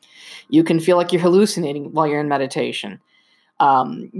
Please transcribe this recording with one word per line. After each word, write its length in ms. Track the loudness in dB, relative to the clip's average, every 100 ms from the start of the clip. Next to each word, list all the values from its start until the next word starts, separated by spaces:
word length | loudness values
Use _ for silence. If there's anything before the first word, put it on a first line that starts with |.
| _ -20 -20 -20 0
You 160 | 2
can 160 | 4 2
feel 160 | 2 2
like 160 | 2
you're 100 | 0
hallucinating 720 | 4 4 2 0 -6 -6 -6
while 140 | -2 0
you're 140 | 0
in 80 | -2
meditation. 720 | -2 -4 -4 -4 -6 -12 -14 _ _ _ _ _ -2
Um, 500 | 2 2 0 -8 -12